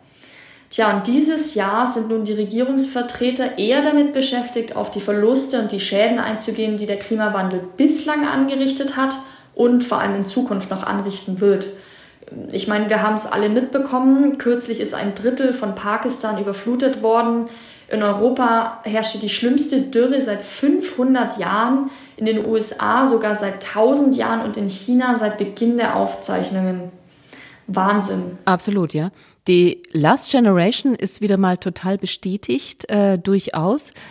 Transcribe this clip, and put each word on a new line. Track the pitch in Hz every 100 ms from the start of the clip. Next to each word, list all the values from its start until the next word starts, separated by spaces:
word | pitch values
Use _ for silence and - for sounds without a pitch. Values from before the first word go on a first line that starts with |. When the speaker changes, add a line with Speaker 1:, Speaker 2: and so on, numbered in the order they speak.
| _ _ - - - - _
Speaker 1:
Tja, | - 214 196
und | 190
dieses | 262 302 311 311
Jahr | 208 196 214 254
sind | 233 220
nun | 226
die | 208
Regierungsvertreter | 214 202 226 254 269 269 247 240 - 247 254 254 -
eher | 208 277
damit | 302 294 285
beschäftigt, | 269 269 247 247 240 226
auf | - 208
die | 208
Verluste | 202 208 208 269 277 247
und | 208
die | 202
Schäden | - 196 226 233
einzugehen, | 202 214 - 220 220 208
die | 208
der | 202
Klimawandel | - 220 214 196 185 180 180 -
bislang | 302 320 311 302 285
angerichtet | 269 269 269 269 269 277 262
hat | 269 - - - -
und | - 240 247
vor | - 208
allem | 202 202
in | 196
Zukunft | 254 254 196 -
noch | 190
anrichten | - 202 196 190 - 180
wird. | 202 190 - - - - - _ - - -
Ich | 190 208
meine, | 208 214
wir | 208
haben | 214
es | 214 -
alle | 196 214
mitbekommen. | 220 254 269 269 254 262 269 285 -
Kürzlich | 240 240 240 226
ist | 202
ein | - 202
Drittel | 190 220 254 262
von | 247 208 190
Pakistan | 202 226 247 - 220 196
überflutet | 202 196 233 247 262 220
worden. | 220 226 233 233 233 - - - -
In | 220
Europa | 208 196 233 254 240 226 226 -
herrschte | 214 214 220 208
die | 208
schlimmste | - 240 285 294 262
Dürre | - 233 254 269
seit | 226 202
fünfhundert | - - 277 370 - - 262 254 220 202
Jahren, | 175 202 233 269 269 - - -
in |
den | 220 214
U | 220 220
S | 214 -
A | 208 233 269
sogar | 220 214 202
seit | 196 190
tausend | - 202 226 285 277 247
Jahren | 226 226
und | 220 208
in | 196
China | - - 247 254
seit | 226 214 208
Beginn | 196 - 233 240
der | 220
Aufzeichnungen. | 196 196 - - 185 185 190 185 180 175 - _ _ _ - - - -
Wahnsinn. | 190 190 208 190 190 180 -
Speaker 2:
Absolut, | - 180 - 202 165
ja. | 151 175 - _ _ -
Die | 180 175 - -
Last | 160 151 269 -
Generation | 269 226 180 180 247 277
ist | 233 196 -
wieder | 208 196
mal | 190 180
total | 185 180 180 196
bestätigt, | 185 - 190 202 - 262 - - -
äh, | 208 202 185
durchaus. | 180 196 - - 170 285 - - -